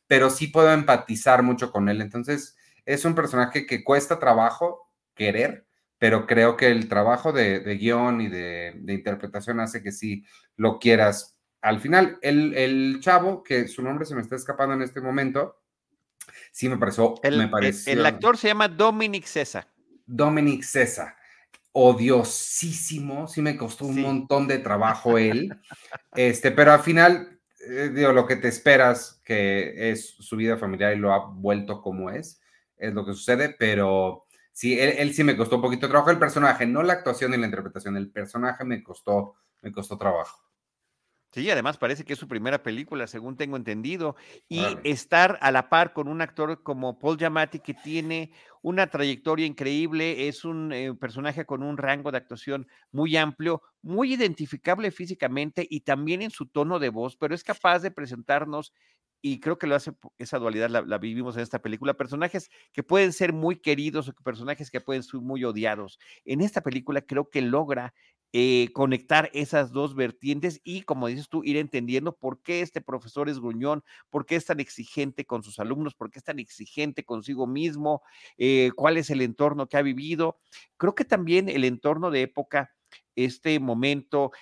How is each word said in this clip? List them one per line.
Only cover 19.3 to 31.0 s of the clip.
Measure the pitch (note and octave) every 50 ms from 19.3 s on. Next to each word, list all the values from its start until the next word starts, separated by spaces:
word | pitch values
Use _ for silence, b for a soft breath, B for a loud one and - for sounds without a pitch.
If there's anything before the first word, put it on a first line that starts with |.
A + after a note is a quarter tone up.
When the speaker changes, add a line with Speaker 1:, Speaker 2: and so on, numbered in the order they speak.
| - D#3+ C#3 - - G2 - _ _ _ _ _ _ _ _
Speaker 1:
Dominic | - B2 A#2 D3 D3+ D#3 D#3 D3 D3 C3+ B2+ -
Sessa. | - - C#3 B2 A#2+ - - D#2+ - - b b b b b b b b b _ _ -
Odiosísimo, | C3+ B2+ B2+ B2 A2 A#2 C3 C3 A#2+ A2+ - - - - - - - E3+ E3+ D#3 - - - D#3+ D3 C#3+ C#3+ C#3 C#3+ D#3+ D#3+
sí | - D#3 D3+
me | D3+ C#3+
costó | - A#2 A2+ - - C#3+
un | C#3 C3+
Speaker 2:
Sí. | C3+
Speaker 1:
montón | C#3 C#3 C3+ B2+ C3 - C#3 C#3+ C#3+ C3
de | C3+ B2
trabajo | - G2 G#2 G2+ A2 A2 A2 - - A#2+ A#2 A2+
él, | A2 A2 A2 A2+ G2 G2 - - _ -
Speaker 2:
<laughs> | - - - - - - _ _ -
Speaker 1:
este, | B2 B2+ B2 A#2 - - C3+ -
pero | D3 D3 D3 D3+
al | D3
final, | - E3 E3 E3 E3+ F3 F3+ E3+ - - - _ _ _ _ _
eh, | - A#2 B2 C3+ C#3+ C#3+ B2
digo, | C#3 D3 C3+ B2+
lo | B2 A#2
que | - B2+
te | - - B2
esperas, | A#2 - - D3 C#3 C3+ B2+ B2 A#2+ A#2+ - - - _ _
que | - A2+ G#2 G2+ G2 G2 G2+ F2 C#2 - - A2 A2+ G#2+
es | G#2+ - - - _
su | G2 - A#2
vida | G#2+ A2 A2+ A2+ A2+
familiar | A2+ F#2+ F#2+ F2+ G2+ G#2 G#2
y | G#2